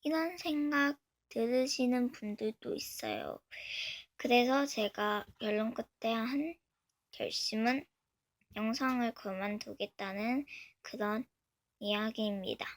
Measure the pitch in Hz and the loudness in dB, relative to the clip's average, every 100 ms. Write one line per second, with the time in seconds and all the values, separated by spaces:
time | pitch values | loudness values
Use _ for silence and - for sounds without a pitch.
0 | 294 320 330 359 349 302 294 285 285 285 | 0 0 0 -2 -2 0 2 4 2 0
1 | _ _ _ - 226 247 262 - 247 247 | _ _ _ -2 2 4 2 2 2 4
2 | 247 - 214 208 220 220 - - - - | 2 -2 -6 -2 -4 -4 -6 -6 -6 -6
3 | - 107 71 - _ - - - - - | -4 -4 -4 -8 _ -14 -8 -6 -6 -8
4 | - _ - 240 240 269 285 - 208 - | -14 _ 6 6 8 4 2 0 -2 0
5 | 208 208 202 - 214 208 220 - 220 _ | 0 0 -4 -6 -2 0 0 -2 -8 _
6 | 226 226 226 277 302 339 _ _ _ _ | -2 0 0 0 -2 -6 _ _ _ _
7 | _ - - - - 220 226 262 - _ | _ -6 -4 -2 -2 2 2 2 -2 _
8 | _ _ _ _ _ - 220 240 262 254 | _ _ _ _ _ -4 -2 0 0 2
9 | 233 226 208 190 202 208 - 202 202 _ | 0 -2 -6 -4 -2 -4 -6 -6 -6 _
10 | 196 196 220 254 285 - - _ - 240 | -6 -2 0 0 -2 -10 -18 _ -14 -2
11 | 208 214 269 _ _ _ _ _ 208 208 | 0 0 -4 _ _ _ _ _ 0 0
12 | 214 220 214 202 185 - - | 0 0 0 0 -2 -4 -4